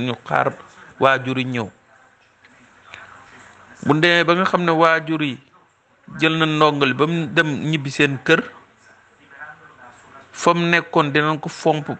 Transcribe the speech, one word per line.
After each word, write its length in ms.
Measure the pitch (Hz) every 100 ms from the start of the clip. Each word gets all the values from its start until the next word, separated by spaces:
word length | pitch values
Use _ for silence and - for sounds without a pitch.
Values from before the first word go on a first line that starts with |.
| 123
ñu 80 | 113 -
xaar 240 | 147 131 - - - - -
waajur 380 | 135 131 127 131
yi 60 |
ñëw. 240 | 127 123 101 - _ _ _ _ _ _ _ _ _ _ - - - - - - - - - - 139
Bu 80 |
demee 300 | 151 170 170
ba 100 | 160
nga 100 | 175
xam 200 | 190 180
ne 60 | 170
waajur 500 | 160 165 160 151 156
yi 160 | 147 120 _ _ _ _ _ _ - -
jël 180 | 160 160
na 80 | 156
ndongo 380 | 151 151 143 135
li 80 |
ba 120 | 127 156
mu 200 | 170 156
dem 220 | - 156 127 143
ñibbi 200 | 160 135
seen 280 | - 147 135
kër, 180 | - 165 - - - _ _ _ _ _ _ - - - - - - - - - -
fa 220 | - 170
mu 120 | 170 170
nekkoon 440 | 170 165 170 147
dinañ 260 | 151 151 151
ko 80 | 165
fomp 380 | - 160 156 143 -